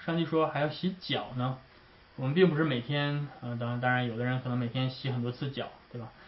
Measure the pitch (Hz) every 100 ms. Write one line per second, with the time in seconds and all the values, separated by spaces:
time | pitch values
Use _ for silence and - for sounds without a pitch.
0 | - 165 156 160 156 139 147 - 185 196
1 | - 123 104 127 127 131 - - - -
2 | - - 131 156 180 151 160 123 117 147
3 | 143 147 143 - 120 120 120 120 123 127
4 | 120 113 123 127 127 123 120 131 131 -
5 | 139 123 120 120 135 127 - - - -
6 | - -